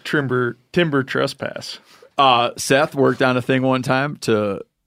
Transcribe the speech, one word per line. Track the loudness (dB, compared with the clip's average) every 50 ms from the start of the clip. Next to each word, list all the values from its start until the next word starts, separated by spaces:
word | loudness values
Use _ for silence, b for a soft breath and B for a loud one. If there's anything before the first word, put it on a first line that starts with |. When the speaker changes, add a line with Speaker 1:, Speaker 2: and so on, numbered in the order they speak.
| -8
Speaker 1:
timber, | -4 -2 -2 -2 0 -2 -2 -2 -2 -4 _ _ _
timber | 0 0 0 2 2 -2 -2
trespass. | -2 -2 -2 -2 -2 -4 -6 -8 -8 -8 -10 -14 -14 -16 -18 b b b b b b b 2
Speaker 2:
Uh, | 4 4 4 4 2 0 -2
Seth | -6 -2 2 2 2 2 0 0
worked | 2 2 2 2 2
on | 2 2 2
a | 0
thing | 0 0 0 0
one | 2 0 0 0
time | 0 0 -2 -2 -2 -4 -6 -6
to | -2 0 0 2 0 -2 -4 -6 -10 _ _ _ _